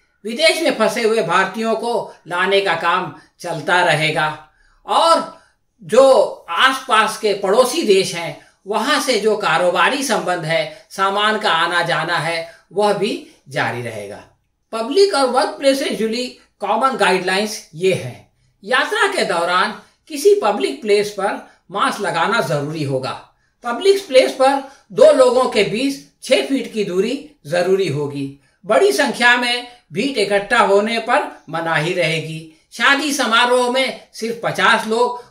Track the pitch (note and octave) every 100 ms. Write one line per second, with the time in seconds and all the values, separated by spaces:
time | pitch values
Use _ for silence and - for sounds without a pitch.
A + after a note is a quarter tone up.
0 | _ _ G#3 A3+ D#4+ E4 E4 G3+ G#3+ G3
1 | A3 A3+ E3 F3+ F#3+ A3 A3+ A3 A3+ A3
2 | - - - F3 F#3 G3 G3 E3 E3+ F3+
3 | F3 - - _ F3 D#3 D3 F3+ F3 D3+
4 | D#3 D#3 D3+ D3+ - _ _ _ - A#3+
5 | E4 D#4+ - - _ _ _ _ F3 A3+
6 | C4+ B3 F3+ - - - B3+ C4 - A3
7 | G#3 - G#3+ F#3+ F#3+ A3 B3 E4 A3 G3
8 | F#3 E3+ E3+ D3 - _ F#3+ G#3 A#3+ C#4+
9 | C4+ A3+ G#3 G3+ F#3 D#3+ F3+ F3+ G3 C#4
10 | C4 G3+ E3+ F3+ D#3 E3 D#3 - - -
11 | G3 G3+ G#3+ G#3+ G#3 D#3+ F3 F3 E3+ D#3
12 | D#3+ E3+ D3+ E3 E3 - _ E3+ G#3 F#3+
13 | G3+ C#4 - _ - C#3 A#2+ A#2+ A#2 G#2+
14 | G2+ G2 - _ _ _ _ A3+ A#3 F4+
15 | G4 C#4+ C4 B3 D#4 - C4+ C4+ D4+ F#3+
16 | A3 A#3 B3+ - _ _ F#3+ A3 C4 A3+
17 | G3 F#3 F3+ F#3+ G#3+ - - D#3 F#3 E3
18 | B2 A#2+ - _ _ _ G3 B3+ D#4 G#4
19 | G#4 E4 G3 F3 E3+ F3+ G#3 G#3+ - _
20 | _ D#4 G4+ - G#3+ G3+ D4+ C4+ G#3+ G#3
21 | G3+ - G3 C#4 - _ _ F#3 C4 G#3+
22 | F#3+ D#3 F3+ A3+ D3 D3 C#3 D#3+ C#3 C3+
23 | B2 - - _ _ _ A#3+ A#3+ F#4 G4
24 | - C4 - - C4 C4+ - - _ F#3+
25 | D4 C#4+ B3+ A#3+ B3 A3 G3 G#3 C#4 C#4
26 | - _ - B3+ - C4+ G#3+ G3+ F#3+ F3+
27 | A3 D4 - _ D3 F3 F3+ F#3+ F#3 C#3
28 | C#3+ C#3+ C#3 C#3 _ _ F3 A3+ G4+ -
29 | C4+ - A#3+ B3 B3 A#3+ A#3+ - _ E3
30 | C#4 C4+ G3 G3+ G3+ A#3 G3 G3 G#3+ A#3
31 | A#3+ C4 - - - D#3+ E3 D#3+ D#3 F3+
32 | D#3+ D#3+ D#3 D#3+ D#3+ - _ - A#3+ C#4
33 | D#4 C4+ A#3+ A3+ B3 B3 B3 C4 B3+ -
34 | - - A3+ - D#3+ D3 F#3+ A3 A3 A3+
35 | D4 - -